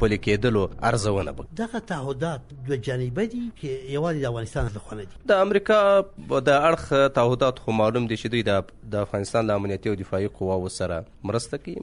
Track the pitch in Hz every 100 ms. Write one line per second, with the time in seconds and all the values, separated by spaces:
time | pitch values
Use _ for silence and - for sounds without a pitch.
0 | 110 104 107 104 120 107 92 - 117 123
1 | 104 98 78 - - 165 226 240 - 156
2 | 135 127 165 147 - 139 127 135 135 127
3 | 127 127 226 240 233 - 147 131 131 139
4 | 170 151 131 117 113 147 120 104 - 107
5 | 98 - - 190 196 196 202 214 202 196
6 | 196 - 151 139 127 143 160 165 - 139
7 | 139 131 120 127 131 123 - 113 107 123
8 | 117 110 110 117 104 98 - - 113 104
9 | 101 101 98 117 110 101 101 95 110 98
10 | 98 95 101 - 95 95 92 - 90 82
11 | - - 98 117 - 143 - -